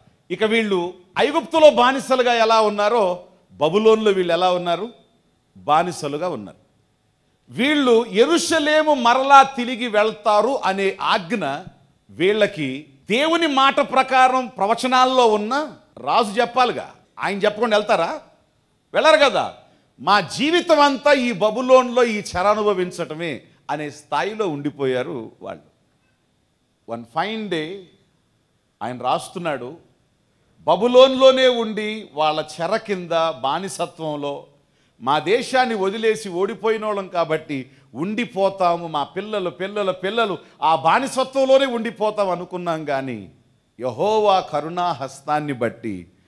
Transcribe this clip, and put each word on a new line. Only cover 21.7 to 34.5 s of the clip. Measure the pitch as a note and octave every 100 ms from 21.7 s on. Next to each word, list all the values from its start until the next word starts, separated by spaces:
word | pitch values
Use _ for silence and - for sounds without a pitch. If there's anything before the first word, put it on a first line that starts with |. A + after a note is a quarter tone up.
| C4 B3+ A#3+
ఈ | A#3+ G#3
చెర | - F3 G3
అనుభవించటమే" | G#3+ G#3 F#3 F3+ F3+ D3+ D#3 E3 B2 - _ -
అనే | D3+ D3
స్థాయిలో | - _ D3 F#3 G#3+ G3+
ఉండిపోయారు | C#3+ C#3+ C3 C3 B2+ C#3 C#3+ A2 -
వాళ్ళు. | G2 E2 _ _ _ _ _ _ _ _ _ _ _ _ -
One | A#2
fine | A2+ D#3 F#3+ A3 G#3
day | E3+ D#3 G3 F3+ _ _ _ _ _ _ _ _ _
ఆయన | A2 B2
రాస్తున్నాడు, | B2 E3 - F#3 E3+ C3+ B2 E3 _ _ _ _ _ _ _ _
బబులోనులోనే | D3 F3+ A#3+ B3 C4+ C4 C4 C4 C4
ఉండి | A#3+ A3 G#3+ G#3+ G#3+ F#3+
వాళ్ళ | C#3+ D#3 D#3 D3+ -
చెర | E3+ A3
కింద | - F#3+ F3 E3 E3
బానిసత్వంలో, | C#3+ C3 D#3+ F#3+ - E3+ - D#3+ D3 C#3+ C#3+ -